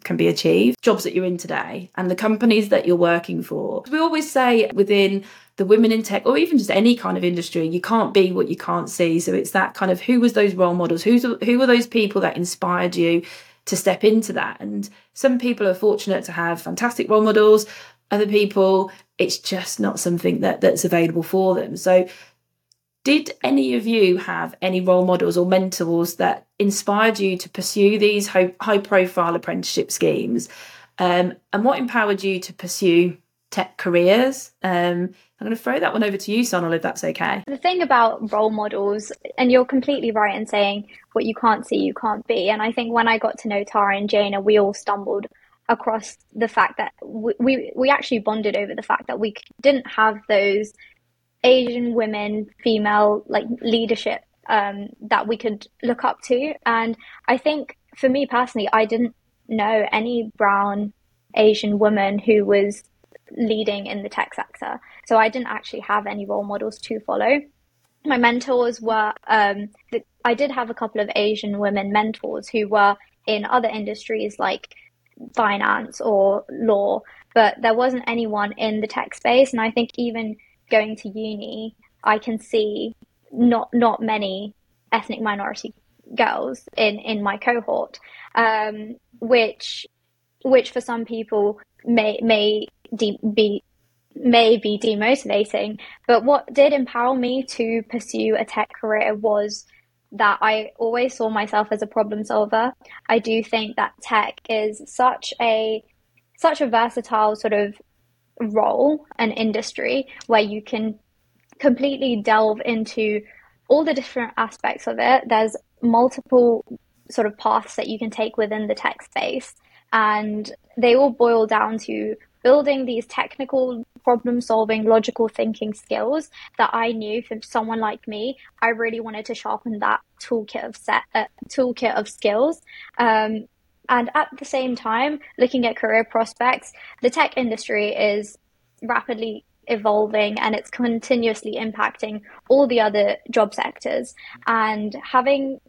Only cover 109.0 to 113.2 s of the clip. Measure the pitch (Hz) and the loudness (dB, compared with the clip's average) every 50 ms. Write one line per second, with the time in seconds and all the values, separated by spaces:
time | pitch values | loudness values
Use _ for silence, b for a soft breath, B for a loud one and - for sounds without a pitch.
109 | - _ - - 240 220 208 - 226 220 208 175 - - - - - - - 277 | -6 _ -6 -4 -2 -2 -2 -2 -2 -2 -2 -4 -6 -8 -8 -6 -4 -2 -2 -2
110 | 262 B B B B - 233 214 214 202 208 214 208 - - 220 220 220 214 - | -4 B B B B 2 2 2 2 2 -4 -8 -8 -6 -6 -4 -4 -6 -6 -8
111 | _ _ _ _ _ _ _ _ _ _ _ - - 285 240 240 262 285 277 262 | _ _ _ _ _ _ _ _ _ _ _ 0 2 2 2 2 0 -2 -2 -2
112 | 269 262 240 214 202 240 214 220 220 220 214 220 - 240 233 220 220 220 - - | -2 -2 -2 -2 0 2 4 4 4 2 0 -2 -2 -4 -2 -2 -4 -4 -4 -2
113 | 220 214 208 208 | -2 -2 -2 -4